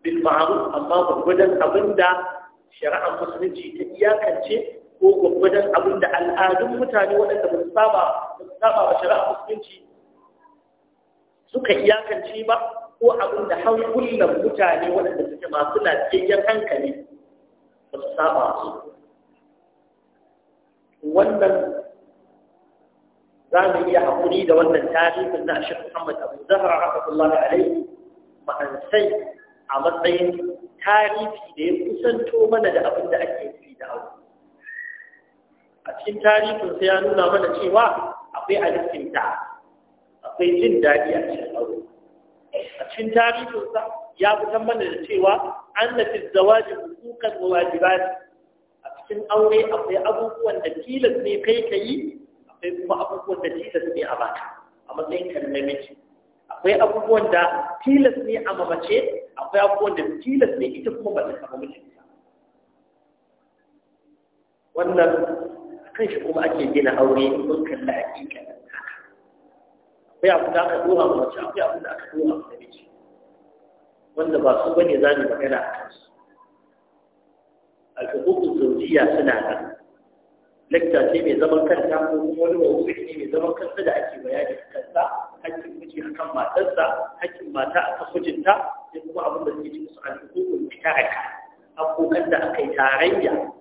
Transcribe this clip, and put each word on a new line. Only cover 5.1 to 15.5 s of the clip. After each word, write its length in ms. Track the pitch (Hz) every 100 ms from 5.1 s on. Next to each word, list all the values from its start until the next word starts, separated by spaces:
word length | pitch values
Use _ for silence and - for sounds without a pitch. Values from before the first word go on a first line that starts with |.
| 190
gwargwadon 560 | - 180 190 202 202 -
abin 240 | 190 190
da 80 | 180
al'adun 680 | 160 175 175 190 185 233 240
mutane 380 | 254 220 190 208
waɗanda 320 | 202 208 175
ba 100 | 170
su 140 | 170
saba, 320 | 214 220 196 175 - - -
ba 80 |
su 80 | 185 -
saba 240 | 220 220
wa 100 | 185 -
shari'ar 240 | 180 - -
musulunci 500 | - - 440 - - _ _ _ _ _ _ _ _ _ _ _ _ _ _ _ _ _
suka 180 | - -
iyakance 720 | 202 202 214 - - - 220 220
ba, 100 | 233 226 - - _
ko 160 | 233 -
abin 320 | 196 - 196
da 80 | 170
hankulan 880 | 220 226 226 233 - 214 170 -
mutane 440 | - - 180 160 170
waɗanda 320 | 180 - -
suke 240 | 151 -
masu 300 | -